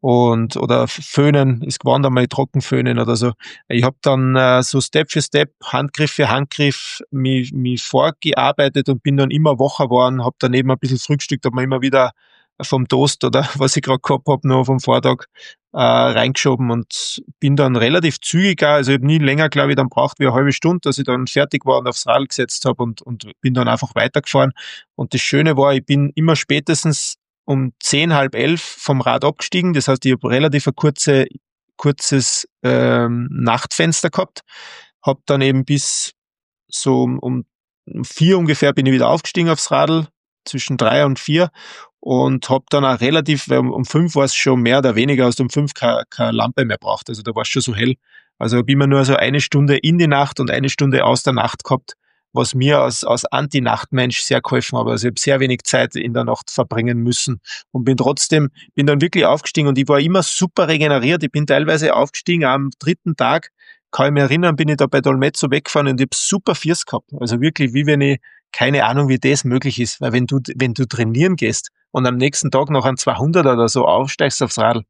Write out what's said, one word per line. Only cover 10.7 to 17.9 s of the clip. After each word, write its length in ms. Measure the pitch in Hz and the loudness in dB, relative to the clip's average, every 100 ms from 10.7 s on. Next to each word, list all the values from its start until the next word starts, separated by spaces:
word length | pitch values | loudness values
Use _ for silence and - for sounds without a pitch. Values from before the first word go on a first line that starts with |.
ein 80 | 127 | 0
bisschen 200 | 127 127 | 0 -4
frühstückt, 480 | - 147 - 135 131 | -2 -4 -2 -4 -2
hab 80 | |
mir 100 | 120 | -2
immer 160 | 131 135 | -2 -2
wieder 320 | 131 131 127 - _ _ _ _ | 0 2 0 -2 _ _ _ _
vom 260 | - 135 123 | -4 -2 0
Toast 380 | 127 143 - | 2 2 0
oder 240 | 123 123 139 | 0 0 0
<laughs> 80 | 143 | -2
was 200 | 135 151 | 0 0
ich 60 | |
grad 200 | 135 131 | -2 -2
gehabt 260 | - 135 143 | 0 -2 0
hab, 160 | 139 | 0
noch 200 | 143 131 127 | 2 2 2
vom 140 | 131 | -2
Vortag, 440 | 127 127 131 120 - _ - - _ | 0 0 2 -2 -6 _ -20 -20 _
äh, 60 | - | -2
reingeschoben 880 | 123 120 123 113 120 135 143 127 123 | 2 4 2 2 -2 0 0 0 0
und 520 | 117 117 - - - - - | -2 -4 -10 -10 -10 -14 -4
bin 160 | 143 143 | 0 2
dann 180 | 139 | 2
relativ 460 | 123 117 | 2 2